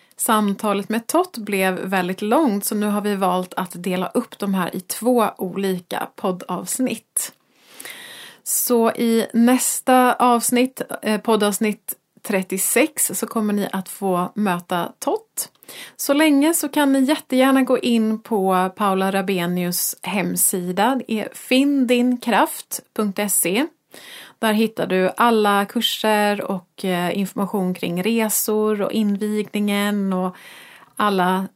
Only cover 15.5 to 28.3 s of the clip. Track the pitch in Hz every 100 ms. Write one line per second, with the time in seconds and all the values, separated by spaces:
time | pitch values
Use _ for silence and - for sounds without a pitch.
15.5 | _ - - - - - 285 311 277 302
16.5 | 339 294 302 285 269 262 302 - 254 262
17.5 | 269 262 254 254 233 220 220 - 220 190
18.5 | 185 185 185 208 190 190 196 190 190 175
19.5 | 180 175 175 - - - 196 175 180 -
20.5 | 190 175 180 214 262 - 220 - - -
21.5 | 254 285 277 240 247 247 247 240 208 311
22.5 | - - - - - 214 190 202 - 170
23.5 | 196 320 - _ - - - - _ 226
24.5 | 214 220 - 185 185 185 - 240 226 208
25.5 | 202 202 240 220 - 214 214 208 208 -
26.5 | 190 - - 190 175 175 202 190 - 196
27.5 | 208 185 180 185 175 190 226 220